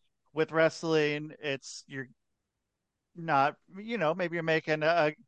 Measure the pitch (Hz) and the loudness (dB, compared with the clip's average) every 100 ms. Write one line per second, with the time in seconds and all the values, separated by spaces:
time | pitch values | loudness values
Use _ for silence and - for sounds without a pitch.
0 | _ _ _ 143 156 160 160 - 165 160 | _ _ _ -4 -2 2 2 2 0 0
1 | 147 151 151 - 147 135 - - - 139 | 0 -2 -8 -10 -6 -6 -8 -18 -14 -12
2 | 131 _ _ _ _ _ _ _ _ _ | -12 _ _ _ _ _ _ _ _ _
3 | _ 175 165 139 139 - _ 196 220 233 | _ -12 0 4 4 0 _ -16 -8 -2
4 | 151 180 175 170 165 160 160 156 156 170 | 0 0 -2 -2 0 0 0 0 2 4
5 | 151 151 | 2 0